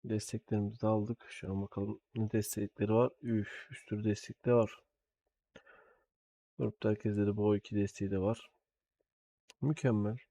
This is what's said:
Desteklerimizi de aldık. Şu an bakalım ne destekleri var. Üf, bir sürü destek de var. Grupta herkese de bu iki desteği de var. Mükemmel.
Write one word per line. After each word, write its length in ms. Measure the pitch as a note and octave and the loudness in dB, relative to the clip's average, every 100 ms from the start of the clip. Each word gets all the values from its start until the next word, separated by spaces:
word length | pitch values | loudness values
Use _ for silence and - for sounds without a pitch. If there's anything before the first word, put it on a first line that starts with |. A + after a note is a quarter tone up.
Desteklerimizi 760 | A2+ G#2+ - G#2+ - G#2+ G2+ A2+ | -2 -4 -2 -8 -2 0 0 -2
de 60 | A2 | 0
aldık. 380 | A2 G#2 A#2 - | 2 0 -6 -10
Şu 220 | - F#2 | -12 -6
an 100 | G2 | -4
bakalım 400 | G2 - G2+ G#2+ _ A2+ | -4 -6 -6 -8 _ -4
ne 160 | G#2+ | 0
destekleri 640 | A2 G#2 - G2+ - G#2 | 0 -2 -4 -6 -2 2
var. 180 | A2 B2+ - | 4 4 0
Üf, 460 | A#2+ A2 G2+ - - | -2 0 -2 -10 -16
bir 40 | - | -18
sürü 280 | - G#2 | -8 -2
destek 420 | G#2+ G#2 - - B2 | 0 -2 -6 -6 4
de 80 | |
var. 300 | A#2+ G#2+ - _ _ _ _ _ _ _ - - - _ _ _ _ _ _ _ - | 4 4 -2 _ _ _ _ _ _ _ -20 -20 -20 _ _ _ _ _ _ _ -4
Grupta 320 | A2 - G#2+ | -4 0 0
herkese 360 | G#2+ A2+ G#2 G2+ | 0 0 2 2
de 120 | G#2 | 2
bu 180 | G#2 G#2 | 2 2
iki 200 | - G#2 | 0 -2
desteği 360 | G2+ - G2 | -2 -2 -2
de 80 | G2 | 0
var. 300 | G2 A#2 - _ _ _ _ _ _ _ _ _ _ - | 0 -2 -8 _ _ _ _ _ _ _ _ _ _ -4
Mükemmel. 560 | C#3 D3+ C3 G#2+ G#2 B2 _ | -2 0 2 2 0 -4 _